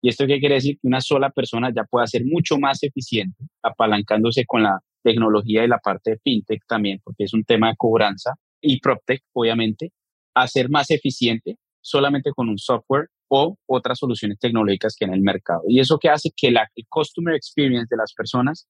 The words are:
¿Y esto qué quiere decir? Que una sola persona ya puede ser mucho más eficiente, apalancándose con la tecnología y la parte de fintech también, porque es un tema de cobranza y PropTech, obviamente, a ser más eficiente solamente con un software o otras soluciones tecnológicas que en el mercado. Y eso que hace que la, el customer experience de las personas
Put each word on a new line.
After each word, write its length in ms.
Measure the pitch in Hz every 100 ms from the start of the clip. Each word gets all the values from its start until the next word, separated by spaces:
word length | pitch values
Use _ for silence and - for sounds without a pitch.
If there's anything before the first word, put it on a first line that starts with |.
¿Y 80 | 123
esto 180 | 113 139
qué 140 | 143
quiere 140 | 143
decir? 220 | 139 135 139
Que 120 | 127
una 140 | 127
sola 260 | - 139 135
persona 420 | - 113 117 127
ya 140 | 117
puede 220 | 104 123 117
ser 180 | -
mucho 320 | 127 170 170 147
más 240 | 143 135
eficiente, 640 | 147 139 127 113 95 95 143 _
apalancándose 840 | 113 - 113 104 104 107 113 120 120
con 160 | 123
la 180 | 107 95 _ _
tecnología 600 | 120 117 113 107 110 110
y 40 | 117
la 100 | 120
parte 340 | - 95 -
de 60 | 110
fintech 440 | 143 113 101 107 _
también, 320 | 113 101 98
porque 220 | - 110
es 100 | 101
un 80 | 113
tema 280 | 107 113 113
de 40 | 110
cobranza 580 | 117 110 107 95 120 143 _ _
y 180 | 151 127
PropTech, 420 | 143 123 - 135 _
obviamente, 580 | 127 113 117 110 107 170 _ _ _ _
a 140 | - 127
ser 240 | 139 127
más 220 | 147 139
eficiente 640 | 151 139 - 120 113 - 226 _ _
solamente 500 | - 147 143 143 139
con 180 | 139 120
un 80 | 101
software 520 | - 117 _ 135 160 _ _
o 300 | 135 156 196 -
otras 320 | 127 123 123
soluciones 400 | 131 113 104 104
tecnológicas 560 | 123 113 104 98 107 -
que 80 |
en 80 | 101
el 80 | 95
mercado. 420 | 98 95 - 85 82
Y 140 | 123
eso 180 | 131 151
que 100 | 165
hace 220 | 151 160 -
que 160 | 131
la, 180 | 120 107 -
el 80 | -
customer 460 | 160 147 - 170
experience 540 | 156 - - 139 123 117
de 60 | 113
las 180 | 107
personas 540 | - 110 127 127 165 _